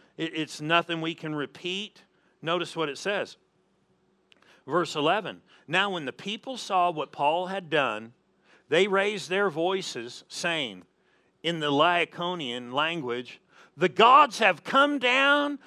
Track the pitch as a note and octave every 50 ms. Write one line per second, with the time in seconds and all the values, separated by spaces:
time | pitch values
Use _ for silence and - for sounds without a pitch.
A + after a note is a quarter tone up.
0 | _ _ _ - D#3+ D#3+ D#3 D#3+ D#3 D3+ - - D3+ D#3 E3+ E3+ E3+ - E3+ E3
1 | D#3+ E3 E3 - D#3+ D#3 D3+ D3 C#3 B2+ - - - F3 F#3 G3 G#3+ G3 _ -
2 | - _ _ _ _ _ _ _ D3 D#3+ F3 F3 E3 D3 - E3 D#3 D3 C3 -
3 | - F#3 G#3 F#3 A#2 - - _ _ _ _ _ _ _ _ _ _ _ _ _
4 | _ _ _ _ _ _ _ _ _ _ - _ _ C3 D3 F3 E3 - - D#3
5 | C#3+ D#3+ F#3+ G#3+ F#3+ C3+ F#2 F2 _ _ _ _ _ - D#3+ F#3 G3+ G3+ F#3 E3+
6 | C#3+ B2+ A#2 - - G3+ G#3+ G3 - C4+ C4 G#3+ - - G3 F3+ F3 F3 E3 D3+
7 | C#3 - - - C#3+ D3 D#3+ F3+ F3+ F3+ G3 G3 F3+ D3+ D#3 D3 C3+ A#2 G#2+ A2
8 | A2+ A#2 - _ _ _ _ _ _ _ _ _ _ _ C#3+ F3 G3 G#3+ F#3+ G3
9 | G3 G#3 G#3+ F#3 C#3 C#3+ F#3 G3 G3+ F#3 C#3+ D#3 E3 F#3 F#3+ F#3+ - - - B2+
10 | A2+ A#2+ - - - _ - - - F3 E3 D#3 C3+ A2+ F#2+ F2+ F2+ _ _ _
11 | _ _ _ _ _ _ _ _ - E3 E3+ D#3+ D3 D3 C#3+ C#3+ D#3 F3 F3 E3+
12 | D#3+ - - E3 F3 F3 F3+ E3+ C#3+ A#2+ A#2+ B2 B2 A#2+ B2+ C#3+ D#3 D#3+ E3+ E3+
13 | C3 A#2+ A#2 B2 B2+ - - - _ _ _ - - _ _ C#3 F3 F3 - -
14 | A3+ A#3+ C4 D4+ D4 B3 - - A3+ F#3+ F3 - - - - C#4 D4 D4 D4 C4
15 | B3 B3 B3+ C4+ C#4 C#4+ C#4+ D4 C#4+ C#4+ C#4+ - -